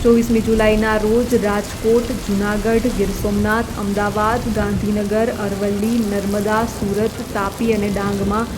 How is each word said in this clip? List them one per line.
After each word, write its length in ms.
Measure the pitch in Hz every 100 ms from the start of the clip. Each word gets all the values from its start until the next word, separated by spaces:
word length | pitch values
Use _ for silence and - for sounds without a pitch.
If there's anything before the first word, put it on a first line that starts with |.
ચોવીસમી 380 | 233 233 233 226
જુલાઈના 560 | 214 220 220 214 220 214
રોજ 380 | 208 233 247 240
રાજકોટ, 680 | 202 202 202 - 220 233
જૂનાગઢ, 840 | 240 226 - 196 202 208 220 226 240 -
ગીર 100 | 202
સોમનાથ, 580 | - 208 202 208 220 226 -
અમદાવાદ, 640 | 202 202 208 208 214 233 240 214
ગાંધીનગર, 720 | 202 202 202 208 202 214 233
અરવલ્લી, 720 | 226 202 196 202 202 214 233 208
નર્મદા, 540 | 202 196 202 208 214 233
સુરત, 680 | - 202 202 220 - 240
તાપી 400 | 214 196 196 226
અને 160 | 214 208
ડાંગમાં 560 | 196 202 202 196 208 233